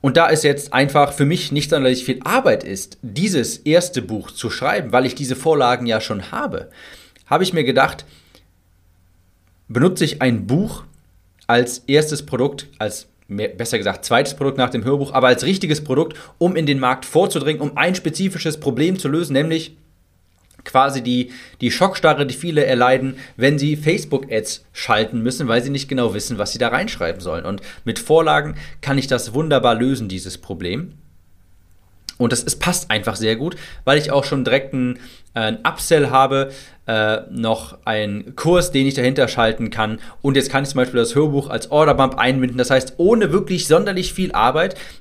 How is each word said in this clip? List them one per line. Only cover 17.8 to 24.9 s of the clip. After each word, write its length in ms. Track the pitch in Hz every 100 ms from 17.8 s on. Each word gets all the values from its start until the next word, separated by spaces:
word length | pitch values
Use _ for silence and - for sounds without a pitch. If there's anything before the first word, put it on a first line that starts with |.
| 165
spezifisches 680 | 185 - - 190 170 165 151
Problem 380 | 143 120 160 185
zu 100 | 143
lösen, 240 | 156 165
nämlich 460 | 135 156 160 160 - _ _ _ _ _ _ _ _
quasi 400 | - 131 135 135
die, 300 | 120 123 123 - - -
die 80 | 120
Schockstarre, 560 | - 185 185 160 143 139
die 80 |
viele 320 | - 170 151 135
erleiden, 500 | 123 123 131 135 127 - -
wenn 200 | 131 147
sie 180 | 147 147
Facebook-Ads 880 | 151 196 - 135 - 113 - - _
schalten 480 | - -